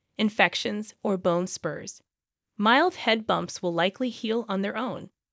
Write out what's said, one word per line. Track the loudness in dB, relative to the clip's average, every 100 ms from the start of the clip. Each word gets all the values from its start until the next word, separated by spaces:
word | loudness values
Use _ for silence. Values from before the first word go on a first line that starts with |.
| _ 0
infections, | 0 4 2 2 -4 -4 -8 -6
or | -2 0
bone | 2 2 0
spurs. | -4 -6 -8 -10 -14 _ _ _ _ _ 0
Mild | 4 6 4 0
head | 0 0 0
bumps | -2 -2 -4
will | -2
likely | 2 0 0 -6
heal | -4 -4 -4 -2
on | -2
their | -2 -4
own, | -6 -6 -12 _ _